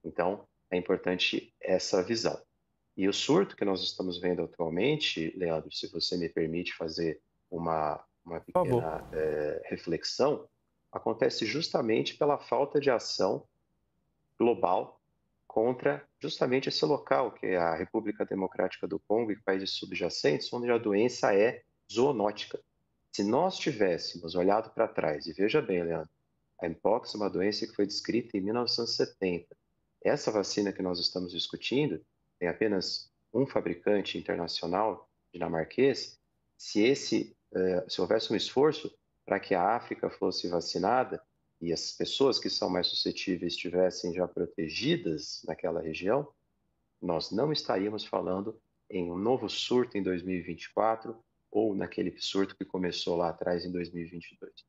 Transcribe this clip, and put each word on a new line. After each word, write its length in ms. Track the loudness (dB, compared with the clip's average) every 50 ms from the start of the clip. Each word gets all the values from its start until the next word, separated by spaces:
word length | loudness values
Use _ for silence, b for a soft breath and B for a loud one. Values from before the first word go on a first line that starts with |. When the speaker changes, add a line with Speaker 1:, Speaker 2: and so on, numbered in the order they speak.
| -10
Speaker 1:
Então, 420 | -6 -2 0 0 0 0 -2 -8 _ _ _ _ _
é 60 | -2
importante 760 | -2 2 0 0 0 2 -2 0 2 0 0 0 -4 -6 -8 _ _
essa 440 | 0 2 2 2 2 2 2 2 2
visão. 360 | 2 -2 0 0 -2 -2 -4 -12 _ _ _ _ _ _ _ _ _ _
E 120 | 0 0 2
o 40 |
surto 440 | 2 0 2 4 4 4 4 2 -2
que 80 | -2 0
nós 180 | 0 0 0
estamos 380 | -2 -4 -4 -4 -4 -4 -4 -2
vendo 220 | 0 0 0 0 -2
atualmente, 880 | -6 -4 -4 -4 -2 0 2 2 2 2 0 0 -2 -2 -2 -4 -4 -4
Leandro, 360 | -2 -2 0 0 -2 -4 -6
se 160 | -8 -8 -10 -8
você 280 | -6 -4 -4 -2 -2
me 120 | -2 -2 -2
permite 440 | -2 -2 -2 0 -2 -4 -4 -6 -6
fazer 440 | -6 -6 -6 -4 -2 -2 -2 -2 -4 _ _ _ _ _ _
uma, 500 | -6 -4 -2 0 0 0 0 -2 -2 -4 -10 _ _ _ _
uma 160 | -10 -10 -10
Speaker 2:
Por 120 | -10 -2
favor. 300 | -2 0 2 2 0 0
Speaker 1:
pequena, 260 | 0 -2 -6 -6 -8 -8
eh, 500 | -4 -2 -2 -2 -2 -2 -2 -4 -4 -6 -6
reflexão, 840 | -8 -10 -8 -4 -4 -4 -4 -4 -6 0 2 2 2 2 -2 -6 _ _ _ _ _ _ _ _ _
acontece 520 | -12 -4 -2 -2 0 2 2 2 2 0 -4
justamente 720 | -2 -2 -4 -4 0 0 0 2 4 2 2 2 -2 0
pela 220 | 0 2 2 2 0
falta 420 | 0 0 2 2 2 2 0 2
de 100 | 4 4
ação 540 | 2 2 0 -4 0 2 2 2 2 -2 -6 _ _ _ _ _ _ _ _ _ _ _ _ _ _ _ _ _ _ _
global 580 | 4 4 4 4 2 2 2 2 0 -4 -12 _ _ _ _ _ _ _ _ _ _
contra 600 | _ 0 2 2 2 2 2 0 0 0 0 -8 _ _ _
justamente 480 | -8 -8 -2 -2 0 2 2 2 0 0
esse 160 | 0 0 2
local, 480 | 2 0 0 2 0 2 2 2 0
que 140 | -4 -4 -2
é 100 | 0 2
a 180 | 2 2 2 2
República 500 | 0 -4 -2 -2 -2 -2 -2 -2 -2 -4
Democrática 640 | -2 0 -2 -2 -2 0 -2 -2 -2 -2 -6 -6
do 120 | -6 -6 -6
Congo 340 | _ _ 0 2 2 0
e 80 | -2 -4
países 300 | _ -2 0 0 -2 -4
subjacentes, 840 | -6 -6 -8 -8 -4 -2 -2 -2 -2 0 2 2 2 2 -2 -6
onde 180 | -6 -4 0 2
a 60 | 2
doença 580 | 2 4 4 4 4 4 4 2 2 2 4 6
é 280 | 6 6 6 2 -2 _ _ _ _ _ -4
zoonótica. 720 | 2 4 4 4 4 4 2 0 0 -2 -10 -10 -10 -12 _ _ _ _ _ _ _ _ _ _
Se 120 | -2 0 2
nós 320 | 2 4 4 2 2 0
tivéssemos 800 | -2 -4 -4 0 2 2 2 2 0 -4 -8 -10 -10 -10 -4 0
olhado 360 | 2 4 6 4 4 2 -2 0
pra 120 | 0 0
trás, 400 | 0 2 0 0 0 0 -2 -6
e 60 | -10
veja 300 | -2 0 0 4 4 2
bem, 200 | 2 2 0 0
Leandro, 280 | 0 0 -2 -2 -4 -8 _ _ _ _ _ _ _ _ _ -6
a 80 | -4 -4
mpox 460 | -4 2 4 4 4 4 2 -6 -4
é 20 |
uma 140 | -2 -2 0
doença 360 | 2 2 2 2 2 0 -4
que 80 | -4 0
foi 120 | 0 0
descrita 500 | 0 0 -6 -4 0 0 0 0 0 -4
em 40 | -2
mil 120 | 0 0
novecentos 400 | 0 0 0 0 0 -2 -2 -2
e 40 | 0
setenta. 600 | 0 0 -2 0 _ 0 0 0 -2 -6 _ -20 _ _ _ _ _ _ _ _ _
Essa 280 | 2 2 2 2 0 0
vacina 420 | 0 0 0 0 0 0 0 0
que 100 | 0 -2
nós 160 | -2 -2 0 0
estamos 340 | -2 -2 -2 -2 -6 -4
discutindo 720 | -4 -4 -4 -4 -6 -8 -4 0 0 2 2 0 -2 -6 _ _ _ _ _ _ _ _
tem 100 | -2 -2
apenas 640 | 0 0 0 2 2 0 0 -2 -6 -8 -10 _ _ _ _ _
um 140 | 0 0 0
fabricante 720 | 2 0 -2 0 0 -6 0 2 2 2 2 2 -2 -6 -6
internacional 880 | -4 -2 -2 -2 -2 -4 -4 -4 -2 0 0 2 2 0 -2 -4 -12 _ _ _ _ _
dinamarquês. 840 | -8 -6 -4 -2 -2 -2 -4 -2 2 4 4 4 4 0 -6 -12 -16 _ _ _ _ _ _ _ _ _
Se 240 | -14 -2 2 4
esse, 520 | 4 4 4 2 0 0 0 0 0 -2 -10 _ _ _ 0
eh, 300 | 2 2 4 2 0 0 -2
se 120 | -2 -2
houvesse 320 | 2 2 2 2 2 2
um 40 | 0
esforço 580 | 0 0 0 4 4 4 4 4 0 -8 -10 -12 _ _ _ _ _ _
pra 160 | -2 0 0
que 140 | 2 0 2
a 220 | 4 4 2 2
África 340 | 0 -2 -6 -6 -4 -4 -4
fosse 360 | -2 -2 -2 -2 -2 -2 -4 -2
vacinada 760 | -2 -2 -2 -2 -2 0 2 4 4 4 2 0 -4 -10 _ _ _ _ _ _ _ _
e 120 | -2 -2
as 180 | -2 -2 -4 -8
pessoas 480 | -4 -4 -4 -4 2 4 4 4 4 2
que 100 | 0 -2
são 220 | -2 0 0 0
mais 160 | 0 0 0
suscetíveis 680 | 0 0 0 -2 -2 -2 -2 -2 -2 -2 -2 -2 -4
estivessem 600 | -4 -4 -6 -2 2 4 2 2 2 -2 -4 -4 0
já 140 | 0 -2 -2
protegidas 1120 | 0 -4 -4 -4 -2 -6 -6 -4 -4 -2 0 0 0 0 0 -2 -4 -4 -6 -10 -12 -10 -8
naquela 360 | -8 -8 -4 -4 -2 -2 -2
região, 480 | -4 -4 -6 -4 0 0 0 0 0 -4 _ _ _ _ _ _ _ _ _ _ _ _ _ _
nós 300 | -2 -2 0 0 -2 -2
não 180 | -2 0 0 0
estaríamos 540 | 0 -4 -2 -2 0 0 0 -2 -2 -6 -6
falando 560 | -4 -4 -2 -2 -2 -2 -2 -4 -6 -10 -12 _ _ _ _ _ _
em 220 | -4 -4 -4 -2
um 80 | -2 -2
novo 300 | 2 2 2 0 0 -4
surto 500 | -4 -6 -2 2 2 2 2 2 -2 -2
em 40 |
dois 200 | 0 0 -2 -2
mil 140 | -2 -4 -4
e 60 | -4
vinte 220 | -4 -6 -10 -10 -10
e 80 | -4
quatro 460 | _ 0 2 2 0 -2 -6 -12 -12 -14 _ _ _ _ _ _
ou 240 | 0 2 2 2 0
naquele 420 | -2 -4 -4 -4 -4 -4 -4 -4 -6
surto 360 | -8 -2 0 0 0 0 -2
que 80 | _ -10
começou 520 | -6 -4 -2 -2 -2 -2 -2 -2 0 0
lá 120 | 2 0 0
atrás 360 | -2 -2 -2 -2 -2 -2 -2
em 80 | -4
dois 200 | -4 -4 -6 -6
mil 120 | -6 -8 -10
e 40 | -8
vinte 220 | -10 -14 -14 -14
e 60 | -18 _
dois. 240 | -18 -18 _ -20 _